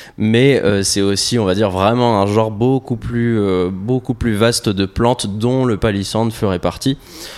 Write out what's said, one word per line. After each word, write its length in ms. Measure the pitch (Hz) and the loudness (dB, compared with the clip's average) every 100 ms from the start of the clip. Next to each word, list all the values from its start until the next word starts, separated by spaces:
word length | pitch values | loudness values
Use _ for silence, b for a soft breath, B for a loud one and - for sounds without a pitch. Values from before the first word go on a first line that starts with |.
| B - | B -4
mais, 440 | 107 113 139 127 | 0 4 4 4
euh, 180 | 98 101 | 2 0
c'est 200 | 95 101 | 0 0
aussi, 360 | 98 101 - 120 | 0 0 -2 0
on 80 | |
va 100 | 98 | 2
dire, 140 | 92 107 | 2 0
vraiment 520 | 92 101 120 120 107 | 2 2 2 2 2
un 40 | |
genre 260 | 98 107 110 | 2 2 0
beaucoup 440 | 104 123 135 - | 0 0 0 -2
plus, 420 | 117 113 120 117 113 | -8 -4 -2 0 0
euh, 320 | 98 92 90 | 0 0 0
beaucoup 420 | 92 107 127 127 | -2 -2 -2 -2
plus 220 | 117 117 | -4 -2
vaste 340 | 104 113 117 117 | 2 2 2 -2
de 160 | 98 | 0
plantes 520 | 95 - 117 123 104 104 | -2 0 0 0 -4 -2
dont 280 | 117 131 | 0 0
le 100 | 127 | 0
palissandre 560 | 98 113 101 95 110 113 | 0 0 -2 -2 -2 -2
ferait 280 | 110 104 90 | -2 -2 0
partie. 380 | 90 - 135 139 B B B | -2 -2 -4 -4 B B B